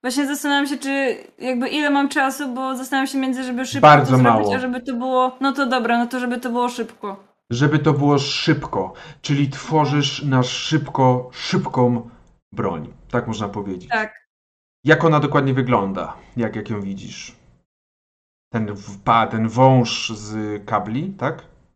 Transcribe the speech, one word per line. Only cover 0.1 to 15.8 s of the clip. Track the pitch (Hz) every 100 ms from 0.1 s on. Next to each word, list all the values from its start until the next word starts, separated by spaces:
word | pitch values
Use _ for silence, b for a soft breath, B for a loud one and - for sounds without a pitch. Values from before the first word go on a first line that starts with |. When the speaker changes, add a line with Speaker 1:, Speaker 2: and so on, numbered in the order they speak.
| 254 277
Speaker 1:
zastanawiam | 285 294 285 277
się, | 277
czy | 269 277 262 - - _
jakby | 254 247 254
ile | 294 294
mam | 285 277
czasu, | 302 269 269 285
bo | 247 262 254
zastanawiam | 262 277 269
się | 269
między, | 262 254
żeby | 254 247 254
szybko | 190 151
Speaker 2:
Bardzo | 147 127
Speaker 1:
to | 131
zrobić, | 123 113
Speaker 2:
mało. | 104 98
Speaker 1:
a |
żeby | 254 247
to | 262
było, | 240 262 254 254 254
no | 269
to | 277 269
dobra, | 254 226 240
no | 240
to | 254
żeby | 247 247
to | 247
było | 240 247
szybko. | 240 226 - 208 196 _ _ _
Speaker 2:
Żeby | 120 147 151
to | 160
było | 135 143 143
szybko, | 135 - - 147 - 104 - B B B
czyli | - 143 139
tworzysz | - - 156 143 147 135 -
na | 147 131
szybko, | 127 - - 156 147 - 131 123 123
szybką | - - 175 - - 123 120 - B B _ _
broń, | 101 107 82 73 - -
tak | 123 117
można | 107 104
powiedzieć. | 104 98 90 -
Speaker 1:
Tak. | 226 214 - _ _ _ _ _ _ 131
Speaker 2:
Jak | 151
ona | 165 151
dokładnie | 139 147 135
wygląda? | 131 123 117